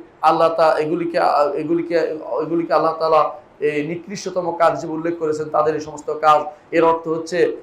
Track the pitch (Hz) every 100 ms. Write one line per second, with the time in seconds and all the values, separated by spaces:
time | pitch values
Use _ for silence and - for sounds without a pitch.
0 | - - 156 165 165 165 160 - 151 175
1 | 170 175 170 143 147 - 156 170 - 170
2 | - 156 - 135 151 170 165 156 160 160
3 | 160 156 - - - - 151 147 147 175
4 | - 196 185 180 165 170 165 151 170 156
5 | 170 170 156 151 151 156 156 151 151 151
6 | - 151 156 151 147 - - 165 165 165
7 | 165 160 160 175 123 -